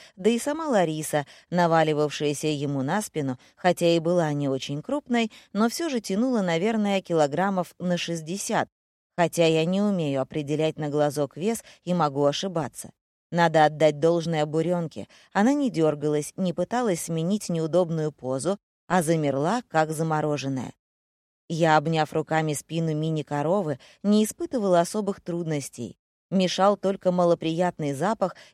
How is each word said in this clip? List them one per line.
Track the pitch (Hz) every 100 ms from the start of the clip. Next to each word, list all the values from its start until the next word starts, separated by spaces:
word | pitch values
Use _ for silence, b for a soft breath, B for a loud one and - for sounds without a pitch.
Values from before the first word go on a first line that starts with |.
| B
да | - 208
и | 233
сама | 285 311 311
Лариса, | 208 165 156 151 151 143 B _
наваливавшаяся | 175 170 160 156 147 151 - 147 139 156
ему | 143 143 139
на | 135 202
спину, | - 156 135 123 b
хотя | _ 180 170 170
и | 170
была | 160 180 151
не | 143 139
очень | 135 - 143
крупной, | - 285 - 240 226 B B
но | 202 233
всё | - 339
же | 240
тянула, | - 196 262 233
наверное, | 180 165 214 226 202 196
килограммов | - 165 147 147 202 190 170 -
на | 180 175
шестьдесят, | - 165 156 196 - 185 - _ _ _ _ -
хотя | 165 170 165
я | 160
не | 165 196
умею | 208 185 147 135
определять | 131 156 143 151 156 151
на | 147
глазок | 147 147 143 143
вес | 147 208 226 B B
и | 175
могу | 175 147 139
ошибаться. | 143 143 190 165 131 - - _ _ _ _
Надо | 170 170 160
отдать | 151 151 156 147
должное | 165 170 160 156
Бурёнке. | 151 160 165 175 165 - - b b
Она | 196 233
не | 294 254
дёргалась, | 160 156 147 151 151 147 -
не | 185
пыталась | 170 180 240 233 165
сменить | - 165 170 208 -
неудобную | 165 160 175 170 160 151
позу, | - 127 131 156 202 _ _ -
а | 180
замерла, | 156 160 147 135 160 240 -
как | 160 156
замороженная. | 156 165 156 151 143 135 131 - - _ _ _ _ _ _ -
Я, | 160 165 156
обняв | 151 160 156
руками | 156 147 160 156
спину | 143 - 165 160
мини-коровы, | 151 160 156 - 147 151 202 156 131 b b
не | 202 214
испытывала | 214 - 339 247 202 170
особых | 170 214 202 -
трудностей. | - 170 160 147 - - 110 - _ _ -
Мешал | 185 180 - 196 202
только | 190 196 185
малоприятный | 180 175 165 160 165 180 - 147
запах, | 135 190 220 185 B B